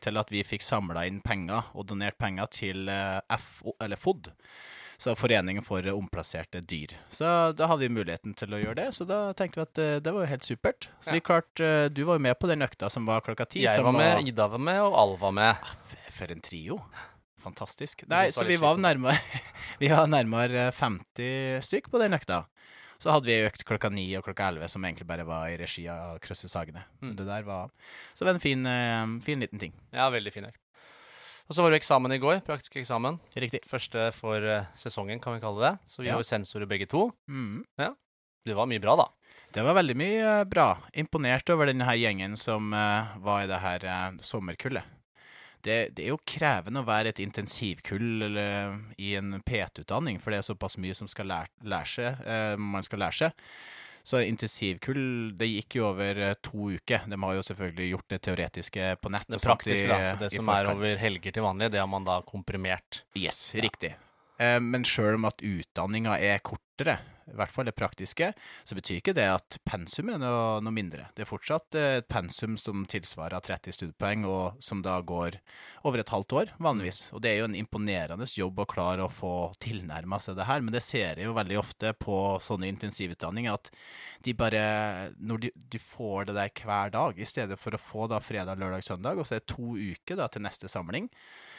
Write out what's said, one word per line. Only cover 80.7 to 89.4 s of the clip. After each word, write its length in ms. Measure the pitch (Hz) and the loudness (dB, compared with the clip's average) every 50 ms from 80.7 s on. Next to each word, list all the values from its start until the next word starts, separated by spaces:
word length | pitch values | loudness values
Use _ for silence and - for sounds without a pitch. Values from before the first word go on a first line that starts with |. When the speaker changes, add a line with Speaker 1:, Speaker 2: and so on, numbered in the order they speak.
Speaker 1:
det 100 | 113 120 | -2 -2
ser 340 | - - - 123 98 82 78 | -4 -2 -2 0 0 0 -2
jeg 80 | 82 98 | -4 -4
jo 80 | 113 113 | -2 -2
veldig 240 | 113 101 87 98 104 | -2 0 0 0 -2
ofte 340 | 101 - - - 107 110 110 - | -2 -2 -6 -4 -4 -4 -4 -4
på 400 | - 107 98 95 98 98 98 92 | -4 -2 0 0 0 0 0 -2
sånne 280 | - - 110 92 92 98 | -2 -4 -4 -4 -2 -4
intensivutdanninger, 800 | 95 - 110 101 - - 98 87 87 - - 82 98 117 120 113 | -4 -6 -6 -6 -6 -4 -6 -6 -6 -6 -6 -6 -4 -4 -2 -2
at 180 | 104 - _ - - - - - - - - - - - | -4 -4 _ -12 -20 -20 -20 -20 -18 -18 -18 -18 -16 -8
de 100 | - 127 117 | -6 -4 0
bare, 800 | 110 120 110 110 107 107 107 107 107 107 104 95 90 95 80 - - | 2 2 2 4 2 2 2 2 2 0 -2 -2 -4 -6 -8 -10 -10
når 200 | 98 110 117 110 | -6 -6 -4 -4
de, 100 | 117 - - - - - | -4 -6 -8 -10 -18 -12
de 100 | 113 110 | -12 -12
får 480 | - - - - 117 104 98 98 101 | -10 -12 -12 -10 -8 -6 -4 -4 -4
det 80 | 101 101 | -4 -2
der 120 | 101 98 101 | -2 -2 -2
hver 420 | - - - 107 101 101 101 101 | -4 -8 -4 0 0 0 0 0
dag, 260 | 101 117 160 143 92 87 | 0 0 0 0 -2 -4
i 60 | 110 | -8
stedet 340 | - - 135 113 95 98 - | -6 -4 -4 -4 -4 -6 -6
for 140 | - 110 | -6 -6
å 40 | 104 - | -6 -6
få 300 | - - - 107 113 113 | -8 -8 -6 -4 -2 -2
da 120 | 113 107 | -2 -2
fredag, 360 | - - 113 101 92 92 95 | -2 -4 -6 -4 -4 -4 -4
lørdag, 280 | 95 95 92 92 92 - | -4 -4 -4 -4 -4 -4
søndag, 340 | - 95 90 101 139 185 180 | -6 -6 -4 -4 -4 -4 -4
og 80 | 147 | -4
så 80 | - 113 | -4 -4
er 60 | 110 | -6